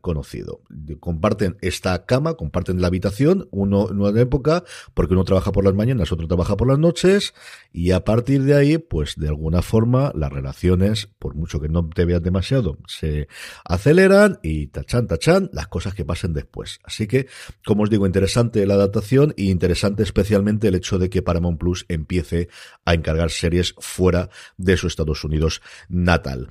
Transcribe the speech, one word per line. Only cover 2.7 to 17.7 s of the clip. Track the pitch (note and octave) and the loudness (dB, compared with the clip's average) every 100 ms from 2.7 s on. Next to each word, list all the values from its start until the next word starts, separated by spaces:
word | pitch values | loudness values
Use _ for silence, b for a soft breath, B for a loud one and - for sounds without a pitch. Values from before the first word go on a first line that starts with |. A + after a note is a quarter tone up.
| F2+ | 0
la | F2+ | 0
habitación, | F2+ G2 G2+ C#3+ G3 - | 0 -2 0 2 2 -2
uno | G2 G2 G2 G#2 | -4 0 2 0
en | G2+ | 0
una | G2+ G#2+ | 0 2
época, | B2+ C#3 B2+ E3+ - B B | 2 0 0 0 -2 B B
porque | - E2+ | -4 0
uno | F#2 | 2
trabaja | F#2 F#2+ G2+ | 2 2 0
por | G2+ | 2
las | G2 | 2
mañanas, | F#2+ A2 C3+ - | 2 0 0 -2
otro | E2 D#2+ | -4 -2
trabaja | F2 F2 G2 | -2 0 0
por | A#2+ | 0
las | C#3 | 2
noches, | E3 E3 F3+ G3 - B B B B | 2 2 2 2 0 B B B B
y | - F2 | -4 0
a | F2+ | 0
partir | F#2+ A2 A#2 C#3 | 2 0 2 2
de | C3+ C#3+ | 4 4
ahí, | C#3+ D#3+ | 4 2
pues | D#3+ E2 D2 - | -2 -4 -4 -4
de | D2+ | -4
alguna | D2+ D#2 E2+ | -4 0 0
forma, | - A2+ A2+ B2+ C#3 - | 2 2 2 2 0 -2
las | C#2+ | -4
relaciones, | C#2 C2+ C2+ F2+ F2+ G2 A2 - _ | -4 -8 -2 2 2 2 0 -6 _
por | - D2 | -10 -8
mucho | E2 D#2+ | -6 -4
que | D2+ | -2
no | E2 E2 | -2 -2
te | D#2+ | 0
veas | E2+ F2 | 0 0
demasiado, | E2 F#2+ F2+ C3+ F#2+ C2+ - | 0 -2 0 -2 -2 -6 -12
se | - D#2+ D2+ C#2+ B B B | -8 -4 -4 -6 B B B
aceleran | B F2+ - E3+ F#3+ G3 G#3 F#3 | B 0 4 6 6 6 4 2
y | D#2+ D#2 C#2+ | -4 -4 -4
tachán, | - C#2 B2 G#2+ | -8 -4 -2 0
tachán, | E2 - F#3 F#3+ | 0 2 2 2
las | - - | -6 -8
cosas | - G2 | -6 -6
que | F#2+ | -6
pasen | - F2+ F2+ | -6 -4 -4
después. | D2+ C2 - - - | -4 -6 -12 -12 -14
Así | - - G#2+ | -12 -8 -2
que, | B2 C3+ B B B | -2 -2 B B B
como | - | -2